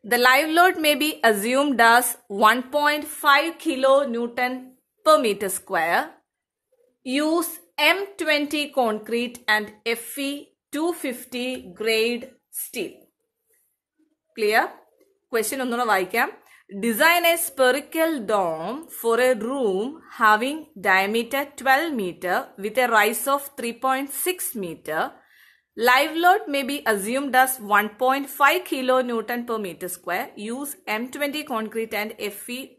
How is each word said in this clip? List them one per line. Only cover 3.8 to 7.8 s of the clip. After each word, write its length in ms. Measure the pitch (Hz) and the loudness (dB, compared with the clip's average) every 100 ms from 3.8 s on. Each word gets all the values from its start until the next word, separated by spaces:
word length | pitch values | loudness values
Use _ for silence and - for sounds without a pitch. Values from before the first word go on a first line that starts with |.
| 269 269 262 233 240 233 247 254 254 _ _ _ 311 | 4 4 2 -4 -4 -2 -4 -4 -14 _ _ _ 4
per 120 | 311 247 | 4 4
meter 240 | 202 202 - | 0 -4 -6
square. 420 | - 185 160 190 311 - _ _ _ _ _ _ _ _ 254 | -4 -2 2 0 0 -12 _ _ _ _ _ _ _ _ -4
Use 460 | 269 311 330 330 - _ - | -2 0 0 -2 -10 _ 0